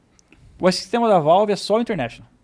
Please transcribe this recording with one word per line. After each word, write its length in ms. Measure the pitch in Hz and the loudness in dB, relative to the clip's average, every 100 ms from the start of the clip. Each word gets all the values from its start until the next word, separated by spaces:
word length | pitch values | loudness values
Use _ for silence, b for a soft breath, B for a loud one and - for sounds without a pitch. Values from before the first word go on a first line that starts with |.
| _ _ _ _ _ - | _ _ _ _ _ -4
O 100 | 180 | -2
sistema 360 | 185 - 240 233 | -2 -4 -2 2
da 120 | 190 | 2
Valve 320 | 147 180 208 | 4 2 2
é 40 | 196 | -2
só 200 | - 214 | -2 -2
o 40 | |
International. 480 | 233 190 117 - - _ | -2 -6 -8 -10 -20 _